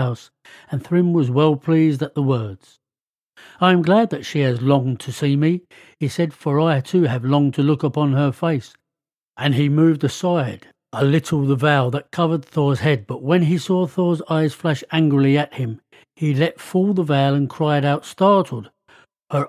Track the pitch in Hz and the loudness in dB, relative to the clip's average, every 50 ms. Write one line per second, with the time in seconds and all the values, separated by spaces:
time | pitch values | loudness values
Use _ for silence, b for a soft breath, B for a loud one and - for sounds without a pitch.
0 | 131 123 117 - - - _ _ _ B B B B B - 139 - - 175 180 | -2 -2 -4 -8 -12 -20 _ _ _ B B B B B -8 -8 -4 -2 0 2
1 | 180 175 170 170 139 123 123 139 151 156 151 139 - 165 165 160 160 156 143 131 | 2 2 2 2 0 2 2 2 2 2 2 0 0 0 2 2 2 2 0 -2
2 | 151 143 - 151 139 131 135 120 110 104 95 - _ _ _ _ _ _ _ _ | -4 -6 -4 -2 0 0 0 -2 -2 -6 -10 -14 _ _ _ _ _ _ _ _
3 | _ _ _ _ _ _ _ B B B B B 180 180 185 175 160 170 190 220 | _ _ _ _ _ _ _ B B B B B 2 4 4 4 4 4 4 4
4 | 233 - 165 143 - - - 151 139 131 123 117 127 135 143 139 123 131 123 - | 2 0 -2 -8 -8 -6 -2 0 0 0 0 0 2 2 2 2 2 0 -4 -6
5 | - - 113 - 151 143 139 143 151 160 180 175 - _ B B B B B B | -8 -12 -8 -4 -2 0 0 2 2 0 0 -2 -6 _ B B B B B B
6 | 156 135 - - 170 156 - - - 151 139 147 160 165 156 135 131 - - 185 | -6 -4 -2 -2 -4 -4 -4 -6 -4 -2 0 0 2 2 0 0 -2 0 0 0
7 | 165 127 120 127 117 131 139 147 143 139 135 - 139 147 156 - - 143 - 156 | 2 0 0 -2 -2 0 2 2 2 2 0 0 0 0 0 0 -2 -2 -2 0
8 | 147 143 135 135 147 139 127 - - 165 160 127 - - _ _ _ _ _ _ | 0 0 2 2 0 0 -2 -2 -2 -2 -2 -4 -6 -10 _ _ _ _ _ _
9 | _ _ _ _ _ _ _ - 131 143 135 127 147 143 143 156 160 165 160 139 | _ _ _ _ _ _ _ -4 -2 0 0 2 2 2 2 4 4 4 2 2
10 | - 135 - - - 180 175 170 165 - 101 - - _ _ _ _ _ - - | -2 -4 -4 -2 -4 -2 0 0 -2 -4 -6 -10 -16 _ _ _ _ _ -4 -2
11 | 139 139 143 160 143 - 165 147 139 135 139 127 147 151 147 139 127 123 117 143 | 0 2 2 0 0 -2 -2 -2 0 0 0 0 2 2 2 2 0 0 -2 -6
12 | - _ - - 170 160 165 156 - - - 165 143 143 135 - 107 156 143 117 | -8 _ -4 -2 0 0 0 -2 -6 -4 -2 0 0 0 0 0 0 0 0 0
13 | 104 - 127 - 127 139 170 185 170 151 180 160 - - 190 180 180 147 - - | -2 -8 -10 -8 -2 0 0 2 2 2 0 -2 -2 -2 -2 0 -2 -2 -2 -2
14 | 180 175 170 156 - - 160 156 156 147 - - - 165 147 - - - - 160 | 0 0 0 -2 -4 -4 -2 -2 -2 -2 -4 -4 -4 -2 -2 -4 -4 -4 0 2
15 | 160 151 143 139 139 135 139 147 147 - - - 127 113 110 - _ _ b b | 2 2 2 2 4 4 2 2 0 -2 -6 -8 -8 -8 -8 -10 _ _ b b
16 | b b _ - 165 151 139 131 160 165 - - - - - 185 185 202 202 185 | b b _ -6 -4 -2 0 0 0 -2 -4 -8 -10 -4 -2 -2 0 0 0 -2
17 | 170 147 143 139 139 139 139 143 143 131 - - 156 151 147 143 139 143 143 147 | 0 0 0 2 2 2 2 0 -2 -2 -4 -4 -2 0 0 0 0 0 -2 -2
18 | - - - - 190 196 202 196 165 - 131 113 110 - _ _ _ b b b | -6 -8 -4 0 2 4 4 4 2 -2 -6 -12 -12 -14 _ _ _ b b b
19 | b b _ _ _ - - 139 139 | b b _ _ _ -6 -4 -4 -4